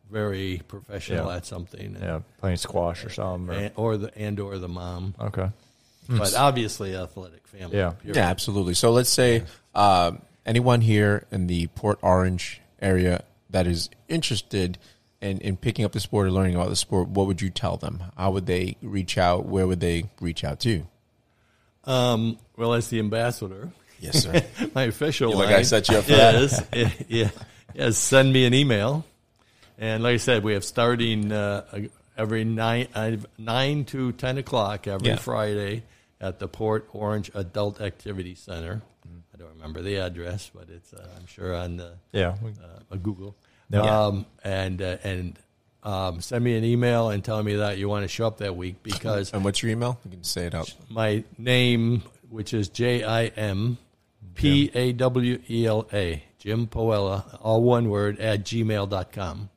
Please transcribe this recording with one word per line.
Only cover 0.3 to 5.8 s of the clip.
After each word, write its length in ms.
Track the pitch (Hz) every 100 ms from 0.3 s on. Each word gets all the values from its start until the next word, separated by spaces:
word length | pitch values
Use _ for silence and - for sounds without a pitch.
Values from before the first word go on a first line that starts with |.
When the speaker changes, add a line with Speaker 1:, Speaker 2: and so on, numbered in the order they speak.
| 95 95 90 -
Speaker 1:
professional 580 | 101 - 101 - 90 82
Speaker 2:
Yeah. 60 | 87
Speaker 1:
at 100 | -
something. 520 | 90 87 - 101 95
Speaker 2:
Yeah, 200 | 92 80 - _
playing 180 | 95 87
squash 460 | - - 87 87
or 60 | -
something, 400 | - 95 90 90
or 100 | 92
Speaker 1:
And, 120 | 104 -
or 220 | 113 107
the, 200 | 104 107
and 220 | 104 104
or 180 | 101 98
the 120 | 90
mom. 460 | 87 90 90 95 90
Speaker 2:
Okay. 300 | 110 104 95 - _ _